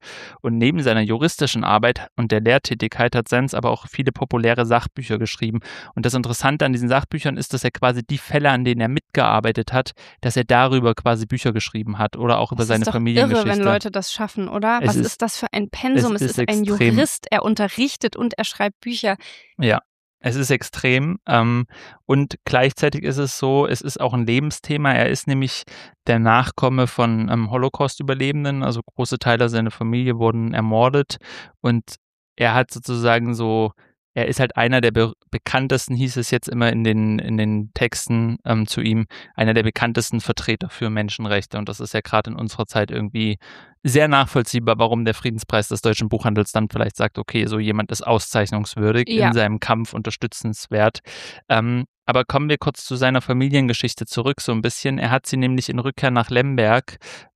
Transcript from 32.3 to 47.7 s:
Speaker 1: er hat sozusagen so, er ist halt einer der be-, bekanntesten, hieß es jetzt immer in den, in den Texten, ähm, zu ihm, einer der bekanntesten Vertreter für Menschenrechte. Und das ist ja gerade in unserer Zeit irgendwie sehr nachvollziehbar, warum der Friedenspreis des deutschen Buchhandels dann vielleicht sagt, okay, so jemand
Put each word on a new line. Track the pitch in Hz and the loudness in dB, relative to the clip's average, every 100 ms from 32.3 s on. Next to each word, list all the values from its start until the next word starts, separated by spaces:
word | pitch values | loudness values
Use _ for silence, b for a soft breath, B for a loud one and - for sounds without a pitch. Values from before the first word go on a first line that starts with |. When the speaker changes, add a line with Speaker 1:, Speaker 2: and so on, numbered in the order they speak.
Speaker 1:
er | - 117 | -2 2
hat | 120 127 | 2 0
sozusagen | 117 127 120 117 117 117 | -4 -6 0 2 2 2
so, | 113 113 110 107 - b b _ | -2 0 2 0 -4 b b _
er | - 117 | -4 -2
ist | 127 | 0
halt | 127 - | -2 2
einer | 117 127 | 2 4
der | 117 | 4
be-, | 113 113 - - | 2 0 -2 -10
bekanntesten, | 117 - 131 135 135 - | -8 -2 0 2 0 0
hieß | 123 131 123 | -2 -2 -2
es | 117 | -2
jetzt | 123 - | -2 -2
immer | 120 117 | 0 2
in | 113 | 2
den, | 113 107 110 107 | 2 2 2 0
in | - 110 | -2 0
den | 107 107 104 | 0 0 -4
Texten, | - 120 - - 117 117 120 - | -2 -2 -2 -2 0 0 -4 -2
ähm, | 113 107 | 0 0
zu | - | -2
ihm, | 113 110 107 B B | 0 0 -2 B B
einer | - 110 | -2 2
der | 113 | 4
bekanntesten | 110 - 117 117 - 117 | 2 0 -2 0 -2 -4
Vertreter | - 113 - 110 - | -4 -4 -2 -4 -4
für | - 113 | -6 -4
Menschenrechte. | 107 104 - 107 101 - 107 | -2 -4 -4 -2 -2 -2 -8
Und | 104 | -8
das | 104 | -8
ist | 110 | -6
ja | 110 | -6
gerade | - 110 113 | -2 -2 -2
in | - | -6
unserer | 110 - | -8 -6
Zeit | 110 113 104 | -4 -2 -2
irgendwie | 117 107 117 110 101 B B B B | -4 -6 -2 -2 -4 B B B B
sehr | 139 135 151 | 2 4 4
nachvollziehbar, | 139 135 139 113 123 113 107 | 4 2 0 0 -2 0 2
warum | 117 117 | 2 2
der | 117 | 0
Friedenspreis | 107 127 110 - 110 - | -2 -4 -6 -2 -2 0
des | 104 | -2
deutschen | 113 110 110 | 0 0 0
Buchhandels | 110 117 104 104 | 0 0 2 0
dann | 110 107 | 0 -2
vielleicht | 107 113 - | -2 -4 0
sagt, | 110 - | -4 -2
okay, | - 113 107 | -4 -2 -2
so | 110 | -2
jemand | 107 | -2